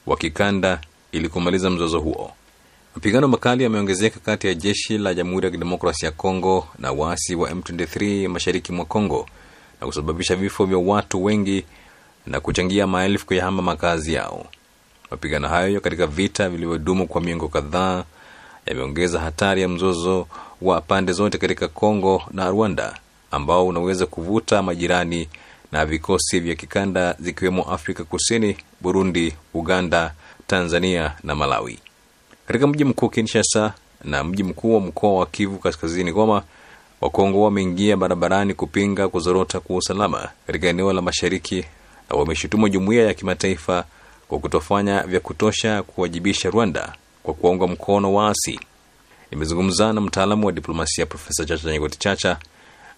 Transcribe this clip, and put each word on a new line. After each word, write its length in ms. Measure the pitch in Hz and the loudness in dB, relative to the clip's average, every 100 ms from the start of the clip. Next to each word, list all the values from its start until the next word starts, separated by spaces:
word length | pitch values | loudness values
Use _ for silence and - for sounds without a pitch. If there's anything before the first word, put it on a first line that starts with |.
| - | -4
wa 100 | - | -2
kikanda 640 | 82 76 101 98 92 85 - _ _ | -2 0 0 2 0 0 -6 _ _
ili 160 | 82 82 | -6 -4
kumaliza 420 | 90 87 92 92 | -2 0 2 2
mzozo 300 | 87 85 82 | 0 0 0
huo. 320 | 78 - - - _ _ _ _ _ | -2 -4 -8 -14 _ _ _ _ _
Mapigano 340 | - 104 117 143 | -4 2 4 4
makali 360 | 117 123 123 | 4 2 2
yameongezeka 560 | 127 107 101 92 110 - | 2 2 0 2 0 0
kati 260 | - 104 98 | -2 0 0
ya 80 | |
jeshi 440 | 85 95 101 - 107 | 0 0 -2 -2 -2
la 160 | 101 | 0
Jamhuri 300 | 87 87 92 95 | 0 0 0 0
ya 40 | |
Kidemokrasia 560 | 87 85 90 87 82 80 | -2 -2 -2 -2 -2 -4
ya 60 | |
Kongo 560 | 80 95 92 92 92 85 - | -2 -2 0 2 2 0 -6
na 140 | 65 | -4
waasi 420 | 67 80 87 - | -2 -2 -2 -2
wa 160 | 85 76 | -2 -2
M 120 | 90 | -4
twenty-three 680 | - 85 82 - 104 101 95 | -6 -6 -6 -2 0 0 -2
mashariki 440 | 87 - 90 - | -2 -2 -2 -2
mwa 120 | 87 | -6
Kongo 440 | 82 107 101 67 - - - - - - | -2 -2 0 -2 -6 -14 -20 -20 -20 -12
na 60 | 58 | -8
kusababisha 500 | - 76 80 92 92 | -4 -4 -4 -2 0
vifo 280 | 98 - | 0 0
vya 140 | 98 95 | 0 2
watu 460 | 90 104 - 98 | 2 0 0 0
wengi 400 | 95 107 98 98 87 - - - _ _ - | 2 2 2 -2 -4 -14 -20 -20 _ _ -8
na 140 | 67 | -6
kuchangia 460 | - 90 92 98 98 | -2 0 2 2 2
maelfu 400 | 92 95 101 - | 2 2 0 0
kuyahama 360 | 92 90 95 | 0 0 0
makazi 520 | 90 95 87 82 78 | -2 0 0 0 0
yao. 320 | 71 50 50 50 - _ _ _ _ - | -2 -4 -8 -14 -20 _ _ _ _ -14
Mapigano 380 | - 73 76 71 | -10 -4 -2 0
hayo 320 | 82 95 101 | 0 2 0
katika 260 | 90 82 85 | 0 0 0
vita 420 | 73 98 - 98 | 0 0 0 -2
vilivyodumu 580 | 87 85 82 78 92 87 | -2 -4 -2 0 0 0
kwa 140 | - | -2
miongo 280 | 85 85 78 | -2 -2 -2
kadhaa 560 | 78 73 90 92 92 87 - - - - - - | -4 -2 0 0 0 -6 -16 -20 -20 -20 -12 -8
yameongeza 540 | 64 65 73 87 85 | -6 -4 0 0 0
hatari 420 | 80 78 101 95 | -4 0 0 2
ya 60 | 92 | 0
mzozo 580 | 87 95 87 87 92 87 - - - | 0 0 0 0 -2 -4 -12 -20 -4
wa 180 | 92 87 | 0 0
pande 320 | - 98 92 | 2 0 0
zote 260 | 90 104 90 | 0 0 0
katika 300 | 90 92 87 | -2 -2 -4
Kongo 540 | - 107 107 95 95 - | 0 0 2 2 0 -2
na 200 | - 92 | -4 0
Rwanda, 480 | 98 110 90 53 50 - _ _ | 2 2 0 -4 -8 -18 _ _
ambao 360 | 73 71 87 92 | -4 2 4 4
unaweza 400 | 87 87 95 90 | 2 0 0 -2
kuvuta 560 | - 85 107 - 104 | -4 -2 -2 2 2
majirani 680 | 95 87 85 90 87 85 80 - - - - | 2 0 2 2 2 -2 -4 -10 -20 -20 -6
na 140 | 76 78 | -2 0
vikosi 540 | 80 - 95 - 92 | -2 0 0 2 0
vya 140 | 85 | 0
kikanda 580 | 80 76 101 98 92 87 - | -4 -4 -2 0 0 0 -2
zikiwemo 440 | 85 - 95 90 | -6 -2 0 0
Afrika 420 | 85 90 - 92 | -2 -4 -6 -8
Kusini, 520 | 80 90 - 117 104 95 - - | -6 -4 -2 0 0 -2 -10 -6
Burundi, 540 | 90 92 92 85 82 78 - | 0 2 2 2 -2 -4 -10
Uganda, 600 | 82 82 92 90 85 82 80 - - - | -4 0 0 2 0 0 -6 -20 -20 -2
Tanzania 640 | 95 87 85 92 87 78 78 | 0 2 0 2 0 -2 -6
na 100 | 76 | -6
Malawi. 440 | 73 71 60 60 57 - _ _ _ _ - - | -2 -2 -2 -4 -12 -20 _ _ _ _ -14 -4
Katika 200 | 120 143 | 0 2
mji 180 | 147 | 2
mkuu 240 | 139 117 117 | 0 2 0
Kinshasa 640 | - 110 113 101 110 107 - _ - | 0 0 0 2 2 0 -4 _ -16
na 200 | - 71 | -6 -4
mji 180 | 78 95 | -2 -2
mkuu 320 | 95 82 113 | -2 -2 2
wa 60 | 113 | 4
mkoa 320 | 92 - 107 95 | 2 0 2 4
wa 80 | 87 | 2
Kivu 320 | - 101 98 | 0 -4 -2
Kaskazini, 540 | 92 - 82 87 90 | -4 -2 -4 -2 0
Goma, 300 | 82 110 101 - - - - - _ | 2 4 2 0 -12 -20 -20 -20 _
Wakongo 420 | - - 98 98 | 0 2 4 6
wameingia 540 | 107 101 95 90 104 98 | 4 4 0 2 2 4
barabarani 580 | 92 90 87 95 98 | 2 0 2 2 0
kupinga 540 | 92 80 101 101 98 98 | -2 -4 0 0 0 0
kuzorota 520 | 90 85 92 90 92 | 0 2 2 2 -4
kwa 160 | - 92 | -4 -4
usalama 520 | - 95 104 - 104 - - | -2 0 0 -2 -8 -12 -8
katika 220 | 85 87 | 0 0
eneo 240 | 87 95 | 2 2
la 100 | 95 | 2
mashariki 640 | 90 - 90 92 - 95 78 - - - - | 0 0 0 -2 -2 -6 -6 -12 -20 -16 -4
na 60 | - | 0
wameshutumu 520 | 76 78 - 104 107 | 0 -2 0 2 4
jumuiya 380 | 95 95 117 110 | 2 2 4 4
ya 80 | |
kimataifa 720 | 92 95 90 95 90 - 90 - - - - - | 2 -2 -2 -2 -2 -2 -2 -2 -12 -20 -20 -8
kwa 100 | 76 | -6
kutofanya 640 | 76 80 80 101 101 98 | -2 -2 2 0 2 0
vya 180 | 92 90 | 0 -2
kutosha 600 | - 82 107 104 113 104 | -2 0 0 2 0 -2
kuwajibisha 680 | 95 - 87 85 95 92 92 | -4 -4 -4 -2 0 0 0
Rwanda 420 | 104 110 - - - _ _ | 2 2 0 -6 -12 _ _
kwa 120 | - | -8
kuwaunga 320 | 78 87 90 92 | 0 2 4 2
mkono 480 | 87 - 101 98 | 0 2 2 4
waasi. 460 | 98 107 101 - 58 - _ _ _ _ - - | 4 4 2 -2 -6 -12 _ _ _ _ -20 -12
Nimezungumza 640 | 73 78 85 95 90 110 | -6 -2 0 2 4 2
na 80 | 107 | 2
mtaalamu 460 | 98 98 95 104 104 | 0 2 2 2 2
wa 60 | |
diplomasia 540 | 82 78 82 82 - 80 | 0 -4 -4 -2 -2 -4
Profesa 380 | 78 - - | -6 -8 -4
Chacha 260 | 80 82 80 | -2 -4 -2
Nyegoti 280 | 78 76 - | -2 -2 -2
Chacha 400 | 101 98 95 85 - - - - - | -2 0 0 -2 -6 -20 -20 -20 -20